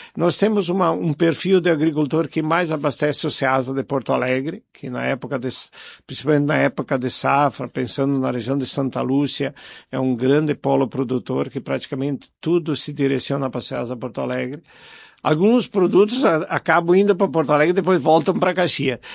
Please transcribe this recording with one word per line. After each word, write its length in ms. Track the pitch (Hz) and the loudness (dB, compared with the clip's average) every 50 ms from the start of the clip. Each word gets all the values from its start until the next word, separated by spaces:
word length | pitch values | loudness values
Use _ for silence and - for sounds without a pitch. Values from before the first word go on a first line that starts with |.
| - - - | -18 -12 -4
Nós 180 | 160 165 175 151 | -2 0 0 2
temos 320 | - 196 220 214 208 180 | 2 2 2 2 2 0
uma, 240 | 160 180 196 175 165 | 0 0 2 2 2
um 220 | 165 185 185 165 143 | 0 0 -2 -2 0
perfil 480 | - 175 165 151 - - 180 190 185 | 2 2 0 0 0 0 2 2 4
de 80 | 165 180 | 4 4
agricultor 580 | 165 147 156 165 147 151 151 131 160 160 165 | 2 2 2 0 2 0 0 0 0 0 -2
que 140 | 139 - 165 | -2 -2 -4
mais 300 | 156 156 165 175 180 156 | -2 0 0 0 0 0
abastece 560 | 156 143 143 147 123 - 151 151 143 - - | -2 -2 -2 -2 -2 0 -2 -2 -2 -2 -4
o 40 | 151 | -4
Ceasa 400 | - - 139 131 131 135 127 127 | -4 -2 0 2 2 0 0 -2
de 120 | 135 135 127 | -4 -4 -4
Porto 280 | - 139 135 - - | -4 -4 -4 -2 -2
Alegre, 520 | 135 127 123 127 131 131 135 156 180 - - _ _ | -2 0 0 0 -2 -2 -2 -6 -8 -10 -14 _ _
que 160 | _ - 131 | _ -12 -10
na 160 | 123 123 123 | -6 -4 -4
época 340 | 127 135 123 - 117 139 127 | -4 -4 -4 -6 -6 -6 -4
de 80 | 120 | -4
s-, 220 | 127 - - - - - - - - - - _ | -4 -6 -8 -10 -14 -18 -20 -20 -20 -20 -20 _
principalmente 420 | - 131 - 123 139 151 147 147 | -12 -10 -6 0 2 2 2 2
na 100 | 143 151 | 2 2
época 400 | 135 139 139 - - 127 - 143 | 2 0 0 0 -4 -4 -2 -2
de 120 | 131 123 127 | -2 -2 -4
safra, 560 | - - - 131 135 143 147 139 - - 127 | -4 -2 -2 0 2 2 2 0 0 -4 -10
pensando 520 | - - - 131 113 - - 135 139 139 135 | -8 -6 -6 -6 -4 -2 -2 0 0 0 0
na 120 | 131 131 | -2 -2
região 260 | 123 123 107 117 139 | -4 -4 -4 -4 -4
de 80 | 143 131 | -2 -4
Santa 360 | - - 147 139 127 - 123 | -4 -4 -4 -4 -2 -2 -4
Lúcia, 520 | 127 123 135 139 147 135 - - 143 131 - - - - - - - _ | -2 0 0 0 0 0 -2 -4 -4 -6 -6 -10 -20 -20 -20 -20 -14 _
é 100 | - 135 | -4 -2
um 140 | 131 131 127 | 0 0 0
grande 420 | 113 123 131 139 151 156 147 139 | 0 2 2 4 4 2 0 -2
polo 320 | - - 139 139 135 135 | -2 0 0 2 2 2
produtor 640 | 113 - 127 135 117 127 123 - - 127 135 139 135 | 0 -2 -4 -4 -2 -2 -4 -4 -4 -4 -4 -4 -4
que 120 | - 139 | -6 -10
praticamente 680 | - - 135 127 - - 143 131 135 143 143 - - - _ _ | -6 -6 -6 -6 -6 -6 -6 -4 -4 -4 -4 -6 -8 -14 _ _
tudo 340 | - 156 175 170 151 160 147 | -2 0 0 0 0 0 -4
se 160 | - - - | -4 -4 -6
direciona 580 | 143 135 139 135 139 127 - - 139 143 139 131 | -4 0 0 0 0 0 -2 -2 -4 -2 -2 -4
pra 120 | - 127 | -4 -6
Ceasa 340 | 107 - 131 123 127 117 127 | -8 -6 -6 -6 -6 -6 -8
Porto 240 | 117 131 123 - 135 | -8 -8 -8 -6 -6
Alegre. 440 | 135 127 127 127 127 127 139 160 - _ - - - - - - - - _ _ - | -6 -4 -4 -4 -6 -6 -8 -12 -16 _ -20 -20 -20 -20 -20 -20 -20 -20 _ _ 0
Alguns 420 | 139 156 156 185 214 240 247 - | 0 2 4 4 4 4 4 2
produtos 580 | - - 202 185 170 - - 208 208 240 262 285 | 0 0 2 2 4 6 6 4 4 2 2 2
a-, 200 | 202 165 156 175 | 2 2 2 0
acabam 520 | - 170 - - - 160 170 170 170 175 | -2 -4 -4 0 2 2 4 4 4 4
indo 200 | 190 202 202 196 | 4 4 4 2
pra 120 | 175 202 | 2 0
Porto 240 | 156 135 165 151 123 | 0 0 0 2 2
Alegre 200 | 151 147 151 170 | 4 4 4 4
e 20 | 180 | 2
depois 260 | 190 165 175 185 165 | 2 2 2 2 2
voltam 380 | 127 165 160 165 151 190 170 | 4 4 4 4 4 2 0
pra 160 | - 175 180 180 | 2 2 0 2
Caxias. 460 | 185 180 165 - - 139 131 120 - - - | 0 0 0 0 -2 -2 -2 -4 -6 -8 -16